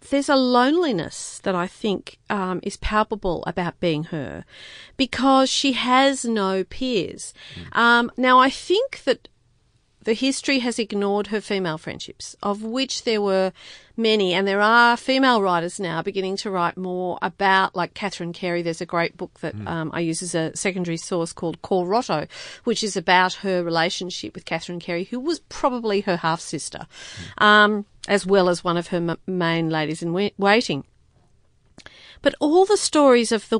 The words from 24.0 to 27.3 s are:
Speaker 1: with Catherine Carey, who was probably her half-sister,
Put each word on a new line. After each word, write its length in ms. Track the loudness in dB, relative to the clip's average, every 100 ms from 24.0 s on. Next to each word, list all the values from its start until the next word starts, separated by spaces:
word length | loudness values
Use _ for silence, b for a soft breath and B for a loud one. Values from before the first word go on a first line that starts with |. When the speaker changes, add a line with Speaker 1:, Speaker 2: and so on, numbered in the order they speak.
| -10 -10 -12
Speaker 1:
with 100 | -14
Catherine 340 | -8 -8 -6 -10
Carey, 240 | -6 -6
who 140 | -6 -6
was 200 | -4 -6 _
probably 540 | -2 -2 -2 -2 -2
her 160 | 0 0
half-sister, 680 | 0 -2 -6 -10 -10 -12 -16 B B B B